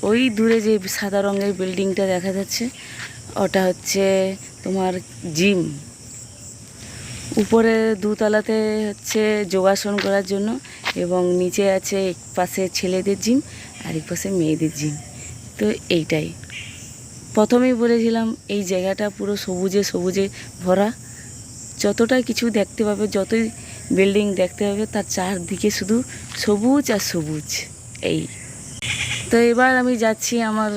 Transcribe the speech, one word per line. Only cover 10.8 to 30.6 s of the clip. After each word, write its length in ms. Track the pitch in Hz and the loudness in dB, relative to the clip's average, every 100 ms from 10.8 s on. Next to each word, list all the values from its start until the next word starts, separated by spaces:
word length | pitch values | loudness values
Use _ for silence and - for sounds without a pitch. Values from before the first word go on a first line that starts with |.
| - - | -6 -4
এবং 180 | 175 180 180 180 | 0 2 2 2
নিচে 220 | 180 180 196 190 | 0 2 2 2
আছে 200 | - 202 190 | 0 -2 -2
এক 60 | 170 - - | -4 -8 -2
পাশে 260 | 180 - 190 - | -2 0 -2 -2
ছেলেদের 400 | 185 185 185 202 214 | 0 0 0 0 2
জিম 140 | 254 - - - - - | 2 0 -12 -16 -14 -6
আর 80 | 160 | -6
এক 60 | 156 | -4
পাশে 180 | 175 196 196 | -6 -2 0
মেয়েদের 320 | 156 156 156 151 | 2 2 0 0
জিম। 160 | 151 147 - - - - - - | -4 -4 -10 -16 -16 -16 -16 -2
তো 80 | 208 - - 175 | 0 0 0 0
এইটাই, 300 | 156 156 160 - - - - - - - - - - - | 2 -2 -2 -8 -14 -14 -14 -14 -16 -18 -18 -18 -4 2
প্রথমেই 400 | 214 240 254 247 | 4 6 4 4
বলেছিলাম 440 | 233 233 226 226 226 226 - 202 | 4 4 4 2 0 -4 -4 -4
এই 80 | 180 | 0
জায়গাটা 340 | 185 185 190 208 202 | 0 0 -2 -4 -4
পুরো 160 | 196 202 - | -4 -4 -4
সবুজে 360 | 180 190 190 196 | -2 0 2 0
সবুজে 340 | 185 180 185 196 - - - | 0 0 0 -2 -4 -16 -8
ভরা। 260 | 180 185 202 247 - - - - - - - - | 2 4 4 0 -12 -16 -16 -16 -16 -16 -16 -2
যতটা 340 | 202 202 233 254 240 | 0 2 4 4 2
কিছু 180 | 220 233 214 | 0 0 2
দেখতে 220 | 190 - 214 | 0 0 0
পাবে, 180 | 202 214 196 | 0 0 0
যতই 260 | 190 226 226 - - - - 180 | 0 0 0 -4 -16 -14 -2 4
বিল্ডিং 280 | 190 202 208 190 | 4 4 2 2
দেখতে 200 | 180 - 208 | 0 0 -2
পাবে, 180 | 202 214 | 0 -2
তার 120 | 214 196 - | -2 -2 -2
চারদিকে 540 | 185 190 170 185 214 208 | -2 -2 -4 0 0 0
শুধু 200 | 190 226 254 - - - | 0 0 0 -10 -12 -6
সবুজ 420 | - 208 226 277 269 214 | 0 2 4 4 4 0
আর 60 | - | 0
সবুজ। 360 | 175 151 156 151 - - - - - - | -4 -2 -4 -4 -6 -6 -14 -18 -4 -2
এই 100 | 85 - - - - - - - - - - - | -2 -4 -10 -16 -16 -14 -10 -6 -4 -4 -6 2
তো, 60 | 233 233 | 4 6
এবার 200 | 233 254 254 | 6 6 6
আমি 120 | 247 247 | 4 2
যাচ্ছি 300 | 220 220 - 240 226 | 2 2 0 0 0
আমার 220 | 214 | 0